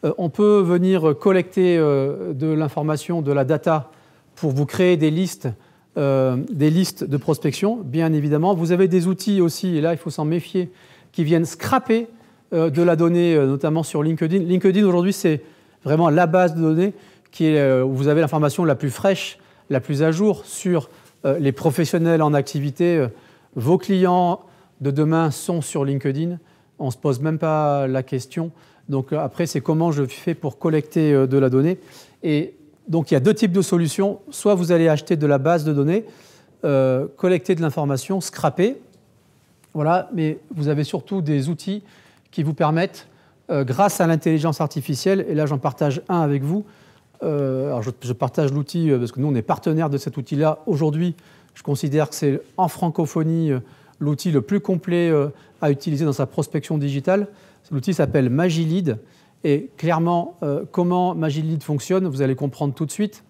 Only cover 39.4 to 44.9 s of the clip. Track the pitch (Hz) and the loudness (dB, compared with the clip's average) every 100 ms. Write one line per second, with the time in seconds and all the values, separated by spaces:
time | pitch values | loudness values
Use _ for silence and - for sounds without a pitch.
39.4 | _ _ _ 156 151 175 - 208 156 156 | _ _ _ -4 0 0 -2 -4 -4 -4
40.4 | - 190 147 147 151 - - 196 151 147 | -10 -6 -2 -2 -2 -6 -6 -6 -2 -2
41.4 | 135 170 - 202 - _ _ _ _ - | -2 -6 -6 -10 -10 _ _ _ _ -4
42.4 | 151 151 156 160 190 - - _ _ _ | -4 0 0 0 -2 -6 -20 _ _ _
43.4 | _ 160 131 127 202 196 170 160 - 160 | _ -2 -2 2 0 2 2 2 2 0
44.4 | 160 147 151 - 131 | 0 -2 -4 -4 -6